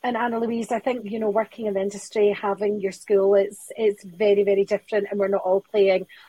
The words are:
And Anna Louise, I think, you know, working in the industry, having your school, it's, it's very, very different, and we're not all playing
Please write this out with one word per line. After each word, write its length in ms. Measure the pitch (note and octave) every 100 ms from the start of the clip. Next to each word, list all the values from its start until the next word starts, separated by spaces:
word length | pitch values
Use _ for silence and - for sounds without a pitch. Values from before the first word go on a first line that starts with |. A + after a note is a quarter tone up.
And 140 | B3+ A#3
Anna 240 | A#3+ A#3
Louise, 320 | A3+ A#3 A3
I 80 | A3+
think, 320 | - B3 G#3
you 80 | A3
know, 100 | A3
working 360 | G3+ G#3+ - A3
in 80 |
the 80 | G3
industry, 500 | G3 G3 - A3 G#3
having 480 | G3+ G#3 F#3+ G3+ G#3
your 140 | F#3+
school, 420 | F#3 - G3+ G3 G3+
it's, 340 | G3 G#3 - -
it's 280 | A3 G3+
very, 400 | G3 E3+ G#3 G3+
very 200 | G3+ G3
different, 440 | G3 G3+ - G#3+ G3+
and 80 | G3+
we're 80 | G3
not 140 | G3
all 180 | F#3 F#3+
playing 480 | - G#3+ G3 F#3 F#3 -